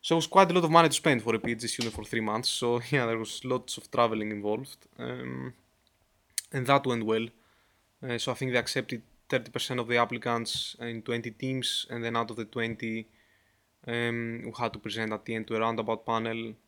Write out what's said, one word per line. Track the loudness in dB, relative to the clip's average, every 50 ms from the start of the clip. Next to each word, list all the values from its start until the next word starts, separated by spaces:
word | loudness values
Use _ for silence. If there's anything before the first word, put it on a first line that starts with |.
So | 2 2 2
it |
was | 2 2
quite | 6 8 8 8 8
a | 6
lot | 4 4
of | 8
money | 8 8 8 8
to | 4
spend | 4 4 4 4 4
for | 2 0 0
a | 0
P | 0 -2
H | -4 -4
D | -4
student | -6 -4 -4 -4 -4 -4
for | -8 -8
three | -4 -4 -2
months. | -2 0 -2 0 0 -2
So | -2 0 2 2 2 0 0
<laughs> | 0
yeah, | 2 2 2
there | 2 0
was | -2 -4 -6 -8 -8 -2
lots | -2 -2 -2 -2 -6 -12
of | -12 -10 -2
traveling | 4 4 4 4 4 0 -2 -2
involved, | -4 -2 -2 -2 -2 -2 -4 -10 -16 _ -20 _ _ -10
um, | -8 -8 -8 -8 -8 -10 -8 -8 -8 -10 -12 _ _ _ _ _ _ _ _ _ _ _ _ _ _ _ _ -10 -10 -6
and | -6 -4 4
that | 4 4 4 4
went | 2 0 0 2
well. | 2 2 0 0 -2 _ _ _ _ _ _ _ _ _ _ _ _ _ _
Uh, | -6 -6 -4
so | -2 -2 -4
I | -2
think | -2 -2 2 2
they |
accepted | 2 2 2 -2 -4 -2 -2 -8 -10 -10 _ -20 _ _ _
thirty | -2 -2 -2 -2
percent | -6 -6 -4 -2 -4 -4
of | -2
the | 2 4
applicants | 4 4 2 0 -4 -2 -2 -2 -2 -2 -4 -4 -4 -6 -6 -10 -10
in | -10 -8 -8 -8
twenty | -4 -4 -4 -4 -4 -8
teams, | -10 _ -6 -4 -4 -2 -2 -2 -2 -4 -4 -6
and | -6 -4 -4
then | 0 0
out | 0 0 0
of | -4
the | -8 -8
twenty, | -6 -4 -4 -2 -2 -4 -4 -6 -6 -6 -6 -8 _ _ _ _ _ _ _ _ _ _ _ _ _ _ _ -8
um, | -6 -4 -2 -2 -2 -2 -2 -4 -6 -8 -8 -10
we | -10 -6
had | -4 -4 -4 -4
to | -6
present | -8 -6 -4 -4 -2 -2 -4
at | -6 -4
the | -6 -4
end | -4 -4
to | -2 0
a | 0
roundabout | 0 0 0 0 0 -2 -2 -2 -2
panel | -2 -2 0 0 -2 -4 -4 -8 -10 -12 _ _